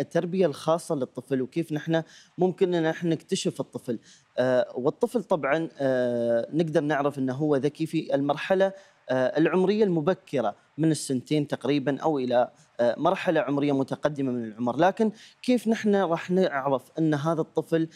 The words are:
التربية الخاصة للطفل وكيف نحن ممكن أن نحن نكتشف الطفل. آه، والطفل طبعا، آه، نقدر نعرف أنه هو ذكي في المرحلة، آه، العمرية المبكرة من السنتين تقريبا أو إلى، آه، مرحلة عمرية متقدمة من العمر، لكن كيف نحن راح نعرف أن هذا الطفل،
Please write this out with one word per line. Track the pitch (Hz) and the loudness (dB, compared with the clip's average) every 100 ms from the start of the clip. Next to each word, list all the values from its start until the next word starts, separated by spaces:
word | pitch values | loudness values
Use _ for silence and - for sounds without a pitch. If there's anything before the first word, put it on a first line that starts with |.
التربية | 139 165 170 185 170 | -4 -2 -2 0 0
الخاصة | 139 - 170 - | 0 0 0 0
للطفل | 151 127 - - 135 | -4 -4 -8 -4 -2
وكيف | 123 165 156 | -2 -4 -4
نحن | 151 160 165 160 - - - | -6 -2 -2 -2 -14 -14 0
ممكن | 180 175 185 | 0 2 0
أن | 175 | 2
نحن | 160 160 170 | 0 0 -2
نكتشف | 165 - 190 180 - | -2 -2 -4 -4 -6
الطفل. | 135 - - 110 - - _ - | -8 -10 -6 -8 -8 -20 _ 0
آه، | 127 127 - | 2 2 2
والطفل | - 131 - 233 240 | 0 -2 0 -2 -2
طبعا، | 170 180 135 156 165 - | -2 -2 2 0 -2 -2
آه، | 135 127 123 120 117 117 117 | 0 2 2 0 2 0 0
نقدر | 151 165 160 | -2 0 0
نعرف | 147 147 143 135 | 0 0 0 -2
أنه | 131 | -4
هو | 127 156 139 | -2 0 2
ذكي | 143 - 160 | 0 -4 -4
في | 160 - | -4 0
المرحلة، | 143 143 147 - 190 190 190 - _ - | 0 0 -2 0 2 2 -2 -20 _ -4
آه، | 131 127 147 | 0 0 2
العمرية | 160 180 180 214 | 2 2 2 2
المبكرة | 208 165 151 180 - 135 107 - _ - | 2 2 0 -2 -4 -2 -2 -4 _ -2
من | 160 | 0
السنتين | 151 - 131 - 151 147 | 0 -2 -4 -2 -2 -2
تقريبا | 131 123 147 135 135 | -4 0 0 0 -2
أو | 156 147 | 0 0
إلى، | 123 120 120 _ _ - | 0 2 0 _ _ -2
آه، | - - | 0 2
مرحلة | 160 190 185 160 | 0 0 0 0
عمرية | 123 143 143 | 0 -2 0
متقدمة | 135 131 131 151 143 135 | 0 -2 -2 -4 -2 -4
من | 123 | -4
العمر، | 113 107 120 120 | -6 -4 -4 2
لكن | 175 196 220 - - _ | 2 4 -2 -2 -18 _
كيف | - 247 220 | -2 0 0
نحن | 220 214 196 | 0 2 2
راح | 180 165 - | 0 -2 0
نعرف | 185 180 139 139 131 - - | 0 2 0 0 -2 -2 -2
أن | 160 | 0
هذا | 147 160 160 | 2 0 -2
الطفل، | 156 - 147 165 165 | -2 -4 0 0 0